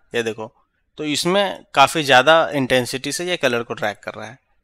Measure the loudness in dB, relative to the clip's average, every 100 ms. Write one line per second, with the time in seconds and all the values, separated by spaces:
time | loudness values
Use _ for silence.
0 | _ -6 -4 -6 -12 _ _ _ _ -10
1 | -6 -4 0 0 -2 -6 _ 4 4 2
2 | 4 6 6 4 2 -2 0 0 0 -6
3 | -8 -8 -6 -2 -2 -2 -4 -6 -6 -6
4 | -12 -14 -16 -18 _ _